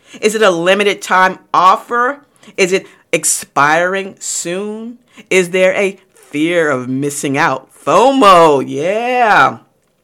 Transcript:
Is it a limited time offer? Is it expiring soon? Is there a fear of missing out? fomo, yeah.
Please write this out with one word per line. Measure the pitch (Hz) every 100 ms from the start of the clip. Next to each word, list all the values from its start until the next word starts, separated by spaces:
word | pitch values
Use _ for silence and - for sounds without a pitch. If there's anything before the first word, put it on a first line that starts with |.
| _ -
Is | 214 214
it |
a | 214
limited | 170 175 196 202 196
time | - 185 185 185 _
offer? | 151 180 220 - 240 247 285 _ _ - -
Is | 190
it | 190 - _ _
expiring | 170 160 - - - 143 160 180 190 190 -
soon? | - - 170 180 208 214 226 247 _ - -
Is | 185 175
there | 185 185
a | 185 196 196 _
fear | _ _ 147 160 175 156
of | 135 123
missing | 131 143 143 151 139
out? | 160 135 -
fomo, | _ - 170 247 269 208 180 165 139
yeah. | 131 135 160 214 240 247 233 180 135 117 _ _ _ _